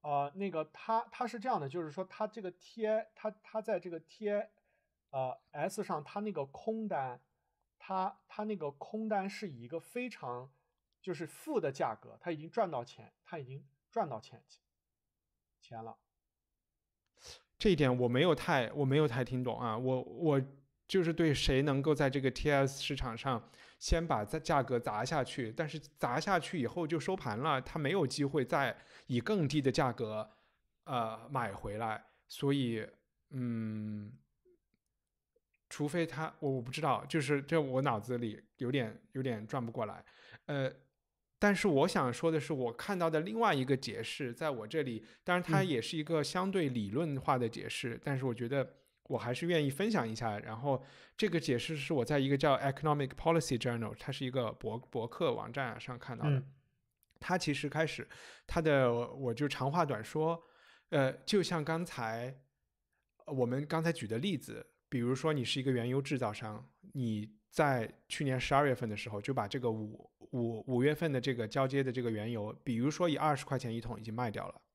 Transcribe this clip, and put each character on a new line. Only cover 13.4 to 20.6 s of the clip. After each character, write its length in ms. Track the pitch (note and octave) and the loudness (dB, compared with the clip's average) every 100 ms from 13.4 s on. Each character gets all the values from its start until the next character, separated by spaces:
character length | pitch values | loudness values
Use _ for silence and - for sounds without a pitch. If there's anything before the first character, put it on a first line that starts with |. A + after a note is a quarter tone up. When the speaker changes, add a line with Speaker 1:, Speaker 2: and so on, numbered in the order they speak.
Speaker 1:
经 200 | B2+ C#3 - _ _ | -10 -14 -16 _ _
赚 180 | A3+ F3 | -4 -2
到 120 | A2+ | -6
钱， 220 | - A2+ _ - _ _ _ _ _ _ _ _ _ _ | -10 -20 _ -20 _ _ _ _ _ _ _ _ _ _
钱 220 | - A2+ | -16 -14
了。 140 | A2+ A2+ _ _ _ _ _ _ _ _ _ _ _ _ - - _ _ | -14 -16 _ _ _ _ _ _ _ _ _ _ _ _ -20 -20 _ _
Speaker 2:
这 120 | G#3+ | 4
一 60 | D#3 | 6
点 200 | C3+ B2 | 6 6
我 100 | B2 | 4
没 140 | B2 | 6
有 120 | F3 | 4
太， 360 | D3+ - D3 A2+ | 4 4 2 2
我 120 | D3 | 0
没 140 | C3+ C#3+ | 4 4
有 100 | D3+ | 4
太 160 | A#2+ | 2
听 180 | B2 B2+ | -2 0
懂 180 | B2 A2+ | -2 -2
啊， 160 | A#2+ A2 | -2 0
我， 260 | C3 B2+ | 0 0
我 400 | - A2+ E3 C#3 C3+ - | -2 0 4 4 2 -10